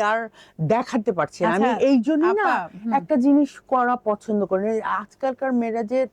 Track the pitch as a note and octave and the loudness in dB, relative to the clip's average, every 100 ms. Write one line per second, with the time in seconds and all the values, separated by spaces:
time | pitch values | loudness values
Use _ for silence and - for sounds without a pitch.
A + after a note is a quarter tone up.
0 | G#3 A3+ A3+ - - - D#3 A3+ - B3 | 0 -2 -4 -16 -20 -6 0 0 0 -2
1 | A3+ F3 D3 - F3 F#3 A#3+ G#3+ C4+ C4 | -2 -2 -4 -2 -2 2 0 2 4 4
2 | A3 D4+ F4 G#4 G4 A3+ E3+ F#3 A3+ C4+ | 2 2 2 2 0 -2 -4 -10 -2 -2
3 | E3+ D4 C4+ C#4+ C#4 - - C4 B3 B3 | 0 2 4 4 2 -4 -2 0 0 0
4 | G#3+ G#3 - G#3 F#3+ F#3+ G#3 A3 - F#3+ | -2 -4 -2 -2 0 0 0 -4 -4 -6
5 | G3+ - C4+ B3 C4 B3 A3+ A3+ G#3+ C4 | -8 -6 -6 -4 -2 0 0 -4 -2 -2
6 | C4 | -2